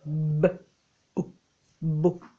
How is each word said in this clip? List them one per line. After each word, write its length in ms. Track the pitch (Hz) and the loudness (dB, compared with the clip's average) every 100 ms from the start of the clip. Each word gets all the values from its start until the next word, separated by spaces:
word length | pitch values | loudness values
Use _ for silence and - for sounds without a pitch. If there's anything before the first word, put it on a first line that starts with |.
B, 440 | 151 156 156 151 170 180 - _ _ _ _ - | -4 -2 0 2 2 0 -12 _ _ _ _ -6
o, 160 | 180 - _ _ _ _ | -6 -6 _ _ _ _
bo. 400 | 160 156 165 175 - | -4 2 2 0 -10